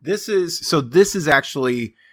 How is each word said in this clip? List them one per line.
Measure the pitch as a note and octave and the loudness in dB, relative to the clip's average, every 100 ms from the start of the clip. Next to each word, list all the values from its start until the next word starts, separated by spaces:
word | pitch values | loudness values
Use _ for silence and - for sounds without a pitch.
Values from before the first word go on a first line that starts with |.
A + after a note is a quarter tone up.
This | C3+ G#3 - | -6 -6 -2
is, | G3 F3 - | -2 0 -4
so | - D#3+ | -2 -2
this | B2 D#3 G3 G3 | 2 4 4 2
is | D3+ | 0
actually, | C#3 - D3 B2+ B2 A2+ - _ | 0 0 -2 -2 -2 -4 -10 _